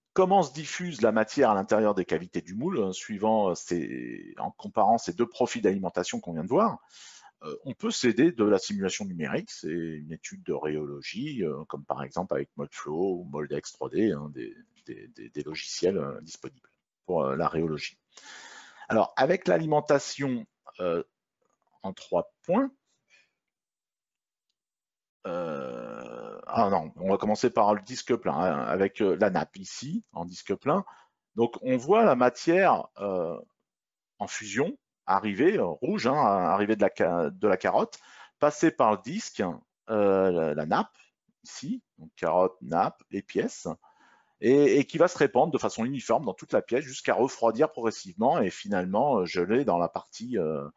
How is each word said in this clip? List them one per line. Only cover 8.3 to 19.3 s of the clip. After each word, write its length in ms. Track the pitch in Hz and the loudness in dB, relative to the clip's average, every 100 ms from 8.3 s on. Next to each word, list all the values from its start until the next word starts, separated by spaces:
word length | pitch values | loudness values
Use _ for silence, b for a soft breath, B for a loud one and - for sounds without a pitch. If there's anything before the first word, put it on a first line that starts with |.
de 140 | 117 104 | 4 4
la 120 | 95 | 4
simulation 460 | - 101 95 - | 0 -4 -4 -4
numérique, 480 | 101 87 69 147 220 | -8 -6 -4 -6 -6
c'est 160 | - - | -10 -6
une 460 | 85 82 76 76 | -6 -6 -10 -12
étude 300 | 80 - 95 | -14 -14 -14
de 100 | 87 | -8
rhéologie, 920 | 71 76 76 73 71 - 101 151 131 | -4 -4 -4 -6 -10 -10 -8 -8 -4
euh, 220 | 82 69 78 | -4 -4 -10
comme 180 | 73 | -14
par 200 | 71 71 | -8 -8
exemple 320 | 67 87 95 71 | -6 -8 -4 -4
avec 140 | 71 - | -6 -10
Moldflow 640 | 71 - 73 78 95 90 | -12 -12 -8 -4 -2 -4
ou 60 | 71 | -8
Moldex 480 | 73 73 71 - | -10 -6 -8 -8
trois 160 | - 67 | -12 -6
D, 240 | 85 110 | 0 0
hein, 180 | 73 76 | -2 -8
des, 220 | 65 55 - - _ - | -12 -14 -16 -20 _ -20
des, 240 | 52 52 | -18 -18
des, 200 | - 55 | -20 -16
des 140 | 73 | -12
logiciels, 540 | 73 80 - - 90 95 | -12 -12 -12 -2 0 0
euh, 240 | 69 - | -4 -8
disponibles 480 | 80 - 67 _ _ _ _ _ - | -16 -18 -18 _ _ _ _ _ -4
pour, 200 | 87 67 | -2 0
euh, 100 | 67 | -2
la 140 | 80 | -2
rhéologie. 500 | 80 82 73 - _ _ B B B B B B B B | 0 -2 -4 -8 _ _ B B B B B B B B
Alors, 260 | 110 - - | 2 2 2
avec 320 | 135 | 2